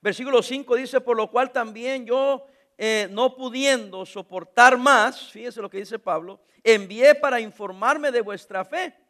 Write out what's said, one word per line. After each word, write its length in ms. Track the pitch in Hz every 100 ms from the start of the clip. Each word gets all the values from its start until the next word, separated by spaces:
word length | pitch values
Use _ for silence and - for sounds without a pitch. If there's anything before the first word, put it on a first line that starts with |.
Versículo 420 | 202 190 254 254
cinco 320 | - 269 277
dice, 260 | 247 262 262
"Por 160 | 254 226
lo 140 | 220
cual 200 | 240 262
también 540 | 254 226 214 247 269
yo, 400 | 226 254 269 269 277 _ _ _
eh, 280 | 220 220 202
no 240 | 196 254
pudiendo 720 | 254 262 240 277 262 208 185 185
soportar 720 | 202 185 185 170 - 247 254
más", 540 | 262 262 220 254 -
fíjese 280 | 214 240 226
lo 80 | 196
que 100 | 190
dice 200 | 202 226
Pablo, 420 | 202 160 175 196 _ _
"envié 540 | 214 220 190 208 269 294
para 240 | 285 247
informarme 720 | 220 - 202 185 220 302 294
de 80 | 240
vuestra 440 | 208 202 - 196
fe 300 | 190 330 370 _ _